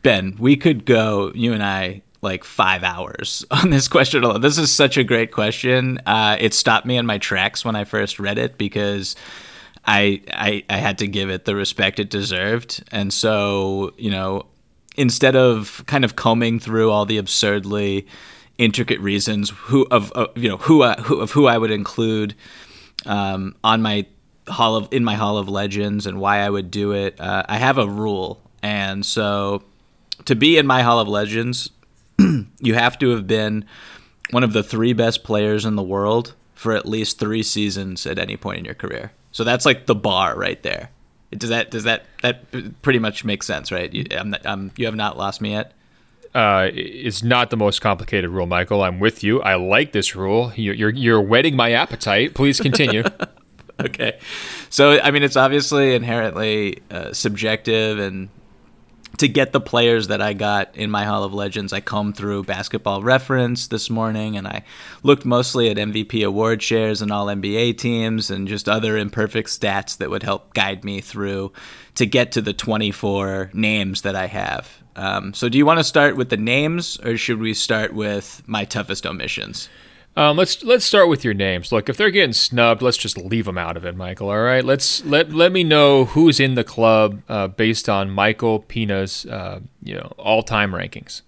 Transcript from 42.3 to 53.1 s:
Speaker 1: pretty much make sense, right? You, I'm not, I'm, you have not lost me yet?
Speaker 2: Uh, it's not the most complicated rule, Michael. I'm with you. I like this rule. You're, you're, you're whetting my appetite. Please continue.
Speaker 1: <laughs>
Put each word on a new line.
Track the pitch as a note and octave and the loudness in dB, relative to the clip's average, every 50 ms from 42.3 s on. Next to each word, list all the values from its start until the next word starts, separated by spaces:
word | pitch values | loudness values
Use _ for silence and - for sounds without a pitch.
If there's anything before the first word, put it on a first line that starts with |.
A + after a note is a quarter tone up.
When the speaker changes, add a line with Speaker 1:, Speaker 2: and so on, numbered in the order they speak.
| A#2+ B2 - _ - B2+ E2 G#2+ - _ | -2 -4 -10 _ -12 -12 -10 -12 -16 _
Speaker 1:
pretty | - C#3+ C3 A#2+ | 0 2 2 2
much | A2+ G#2+ G2+ - - | 0 -2 -4 -6 -6
make | A2 G2+ G2 - | -6 -4 -4 -4
sense, | - F#2+ D2 C#2 - | -6 -6 -6 -6 -6
right? | F#2+ F2 F2+ - | -6 -4 -6 -6
You, | - G#2 C#3 - | -6 -8 -6 -6
I'm | - D#2 - G#2+ | -6 -6 -6 -6
not, | F#2+ - - | -8 -6 -6
I'm, | - G#2 G2 G2 F#2+ - | -8 -8 -6 -8 -12 -8
you | - A#2+ | -6 -6
have | A2+ A2 | -4 -4
not | G#2+ G#2 G#2 - | -4 -4 -4 -4
lost | - G2 G2 - - | -4 -6 -6 -6 -6
me | A2 G2+ | -6 -4
yet? | G#2 G#2+ - - _ _ _ _ _ _ _ _ _ _ - - _ | -4 -6 -6 -8 _ _ _ _ _ _ _ _ _ _ -20 -4 _
Speaker 2:
Uh, | C3 A2 G#2 G2 F#2+ F#2+ F#2 | 2 4 6 6 4 2 0
it's | - - - - G#2+ C3 C3+ A#2+ G2 F#2+ | -2 -6 -10 -10 -10 -8 -8 -6 -6 -2
not | A2 A#2+ B2 B2 A#2+ A#2 | 2 2 4 4 4 2
the | A#2+ | 0
most | A2+ G#2 G2+ F#2+ - | 2 2 2 0 2
complicated | - G#2+ G2 F#2 G2 - - G2+ F2+ F2 | 0 0 0 0 -4 -4 -2 -2 -2 -2
rule, | F2 F#2+ F2+ | -2 -4 -2
Michael. | F2 F2 F2 F2+ - G#2+ G2+ | 0 0 -2 0 0 0 0
I'm | F#2+ F#2 F2+ F2+ | 0 0 0 2
with | G2+ A2+ - - | 2 0 0 2
you. | - G2+ A2+ C3 | 0 0 0 2
I | - G2 F#2+ | 2 2 0
like | F#2 F2+ F#2 G2+ A#2+ D#3 D3+ | 0 2 2 2 2 2 2
this | - G#2 F#2 - - | 0 -2 -2 -2 -4
rule. | F#2 F#2+ F#2+ G#2 A2+ B2 B2 G#2+ | -4 -2 0 2 0 0 -2 -4
You're, | A2+ A2 G2+ G2+ | -4 -2 -2 -2
you're, | A2 G#2+ G#2+ | 0 0 0
you're | A2+ C3+ B2+ A#2 A#2 A2 | 0 2 4 4 6 6
whetting | G2+ G2 A2+ B2 C#3+ D#3+ C#3 | 4 4 4 4 4 4 2
my | C3 A#2 A#2 | 2 2 4
appetite. | A#2 A#2+ C#3+ - A#2 - - A2 G2 G#2 B2 - - | 4 2 2 0 -4 -6 -2 2 2 2 2 0 0
Please | - C#3 C#3+ C3+ - | 2 2 2 2 2
continue. | A3 C#3 - - D3 A#2+ G#2 G#2+ A2+ | 0 0 2 2 2 2 2 0 0
Speaker 1:
<laughs> | G2+ | -2